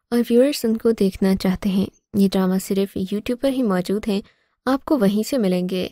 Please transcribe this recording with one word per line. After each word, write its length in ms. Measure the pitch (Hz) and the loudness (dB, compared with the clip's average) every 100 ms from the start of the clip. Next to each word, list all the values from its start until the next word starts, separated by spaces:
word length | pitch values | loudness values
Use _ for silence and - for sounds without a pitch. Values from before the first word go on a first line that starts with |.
| _ | _
और 100 | 240 | -2
व्यूअर्स 440 | 233 233 269 294 233 | 2 4 4 2 -2
उनको 260 | 220 233 | 0 0
देखना 400 | 226 196 - 190 190 | 2 0 0 0 2
चाहते 340 | 190 185 208 | 0 -2 -2
हैं। 180 | 190 185 - _ 202 | 0 -2 -6 _ 0
ये 120 | 196 | 2
ड्रामा 300 | 196 185 190 | 2 0 0
सिर्फ 380 | - 196 196 202 | -2 -2 -2 -4
YouTube 320 | 190 202 - 247 | -6 -6 -6 -4
पर 140 | 269 | -2
ही 140 | 262 | 0
मौजूद 420 | 233 185 180 196 226 | 0 0 -2 -4 -2
हैं, 140 | 196 - _ _ _ - | -4 -6 _ _ _ -2
आपको 320 | 269 - 294 | -2 0 2
वहीं 260 | 196 208 | 2 2
से 140 | 220 277 | 0 0
मिलेंगे। 480 | 196 180 180 185 - | 0 0 -2 -4 -6